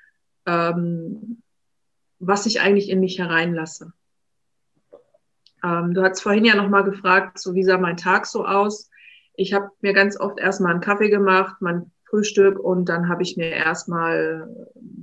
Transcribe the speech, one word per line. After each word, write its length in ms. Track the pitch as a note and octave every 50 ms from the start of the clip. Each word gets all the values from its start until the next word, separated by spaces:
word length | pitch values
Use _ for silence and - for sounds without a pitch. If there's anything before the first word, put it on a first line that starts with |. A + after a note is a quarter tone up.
| _ _ _ _ _ _ _ _ _
ähm, 960 | F3+ E3+ E3+ E3+ E3+ E3+ F3 F3 E3+ E3+ E3 E3 E3 - A3 G#3 G#3+ A#3 A#3 _ _ _ _ _ _ _ _ _ _ _ _ _ _ _ _
was 280 | F3+ F3+ G3+ G3+ -
ich 140 | A3+ E3 D#3+
eigentlich 280 | - G3 G3+ G3+ G3+ -
in 120 | G3 F#3+
mich 180 | F#3 F3+ F3+ -
hereinlasse. 760 | F3+ E3+ E3 E3 E3 F3 E3+ E3 D#3+ E3 - - E3+ E3+ - _ _ _ _ _ _ _ _ _ _ _ _ _ _ _ _ _ _ _ - - _ _ _ _ _ _ _ _ _ _ _ _ -
Ähm, 320 | F3+ E3+ E3+ E3+ F3 F3
du 80 | F#3+ F#3
hast 200 | F#3 F#3+ - -
vorhin 220 | G#3+ G3+ A3 A3+
ja 100 | A#3 G#3+
noch 120 | G3+ G3+ G3
mal 140 | G3+ G3 G3
gefragt, 560 | G3 G3 - - F#3 F#3 F#3+ F#3 - - -
so, 160 | - F#3+ F3+
wie 100 | F#3 F#3
sah 140 | F#3+ F#3 F3+
mein 180 | F#3 E3+ F3
Tag 300 | F3 - F3+ F#3+ G#3 G3+
so 200 | - - A3 -
aus? 440 | - G3 G3 G3+ G#3 G#3 - - _ _ _ - - - _ _ _ _
Ich 180 | - F#3+ F#3 G3+
hab 180 | G3 G3+ G3+ - _ -
mir 100 | G3 F#3+
ganz 260 | G3 G3+ G#3 G3+ -
oft 200 | - G3 - -
erstmal 340 | - F#3 G3 - F#3+ F3 E3+
einen 80 | F3
Kaffee 300 | F3 G3+ G3+ G3+ A3 G#3
gemacht, 460 | G#3 G3+ G3 F#3+ F#3+ F#3+ F#3+ G3 - -
mein 300 | G3 F3 E3+ F3 E3+ - _ _ _ _
Frühstück 500 | - G#3+ G#3 - - G3+ G3 G3 G3 G3
und 300 | - F#3 F#3 F3+ F3 F3
dann 200 | E3+ E3+ F3 F3
hab 120 | F3 E3+
ich 160 | F3+ F3+ -
mir 140 | F#3 E3 E3
erstmal, 960 | D#3+ - D#3+ D#3+ E3+ E3+ - - E3+ E3 E3 E3 E3 D#3+ D#3+ D#3 D#3+ D#3+ D#3+ - - - - - - - - - - -